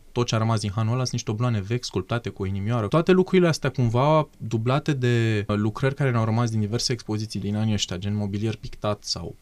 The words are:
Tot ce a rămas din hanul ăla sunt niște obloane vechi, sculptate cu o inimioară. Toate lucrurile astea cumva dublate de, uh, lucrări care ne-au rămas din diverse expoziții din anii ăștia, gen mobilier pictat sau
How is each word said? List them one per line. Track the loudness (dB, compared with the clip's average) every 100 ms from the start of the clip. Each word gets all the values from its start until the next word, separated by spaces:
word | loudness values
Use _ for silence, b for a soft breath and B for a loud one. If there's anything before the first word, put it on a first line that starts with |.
| -6
Tot | -2 0
ce | 2
a |
rămas | 2 0
din | 0 -2
hanul | 0
ăla | 0
sunt | -2
niște | -4 -4
obloane | -2 0 -2
vechi, | -2 -4
sculptate | -2 -6 -4 -4 -6
cu | -6
o | -4
inimioară. | -2 -2 -2 0
Toate | 2 4
lucrurile | 4 4 4 4
astea | 2 -2
cumva | 0 2 4 4 2 0 -6
dublate | -4 -2 0 0 0
de, | 0 2 2 2 0 0
uh, | 0
lucrări | 0 0 -2 0
care | 0
ne-au | 2 2
rămas | 2 2
din | 0
diverse | 0 0 -2
expoziții | -4 -4 -4 -4 -4
din | -2 0
anii | 0
ăștia, | 0 -2 -4
gen | -4 -2
mobilier | -2 -2 -2 -4
pictat | -8 -6 -4 -4
sau | -6 -8 -8 -8